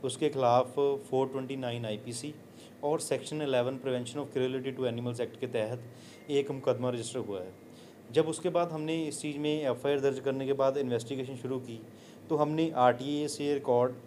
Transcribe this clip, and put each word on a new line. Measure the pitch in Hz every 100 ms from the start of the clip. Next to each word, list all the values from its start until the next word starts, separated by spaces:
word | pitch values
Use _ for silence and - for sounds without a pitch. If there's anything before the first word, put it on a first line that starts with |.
उसके | - - 151
खिलाफ | 135 123 120 123 - 143 139 135
फ़ोर | 131 131
ट्वेंटी | 131 127 135
नाइन | 127 120 113
आईपीसी | 107 120 120 147 147 - - - -
और | 147 156
section | - 135 - 151
eleven | 147 131 123 135
Prevention | 131 127 120 147
of | 131 139
Cruelty | 127 131 131 131
to | 127
Animals | 117 123 120 117
Act | -
के | 127
तहत | 120 107 123 - - - - -
एक | 139 139
मुकदमा | 139 131 120 127
register | 123 113 131
हुआ | 101 95
है। | 92 92 - - - - -
जब | 120 160
उसके | - 180
बाद | 175 170
हमने | 160 156 165 156
इस | 147
चीज़ | 151 143
में | 151 151
एफ़आईआर | 143 120 143 143
दर्ज | 139 131
करने | 135 135 135
के |
बाद | 135 135 139
investigation | 127 120 117 135 127 131
शुरू | 127 127
की, | 120 113 107 - - - -
तो | 156
हमने | 147 156 165 160
आरटीए | 123 123 135 147 147
से | 147 143
रिकॉर्ड | 143 135 120 127 120